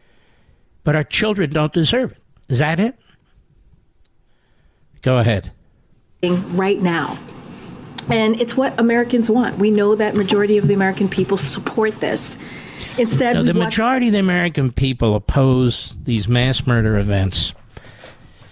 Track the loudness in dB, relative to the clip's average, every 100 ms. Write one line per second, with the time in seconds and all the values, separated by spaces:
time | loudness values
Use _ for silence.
0 | _ _ _ _ _ _ _ _ -2 0
1 | -2 -2 0 0 0 0 0 0 2 0
2 | -2 -6 _ _ -4 0 0 0 -2 -4
3 | _ _ _ _ _ _ _ -20 _ _
4 | _ _ _ _ _ _ _ _ _ -6
5 | 0 2 2 0 -4 -14 _ _ _ _
6 | _ _ -2 -2 -2 -2 0 0 0 0
7 | -4 -8 -14 -20 -20 -20 -18 -18 -18 -12
8 | -2 0 2 0 0 0 -2 2 2 2
9 | 2 0 2 2 0 0 2 4 2 2
10 | 2 0 0 2 4 2 4 2 2 0
11 | -2 0 0 -2 -2 -6 -6 -2 -2 -2
12 | -4 -4 -8 -14 -18 -18 -18 -16 -10 -4
13 | -2 0 0 2 2 2 0 0 0 2
14 | 2 2 2 2 0 0 -2 0 -2 0
15 | 0 0 0 2 4 4 2 0 -8 -10
16 | -4 -2 0 2 2 0 0 2 2 2
17 | 2 0 0 -2 -6 -10 -20 -20 -20 -20
18 | -20 -20 -20 -20 -20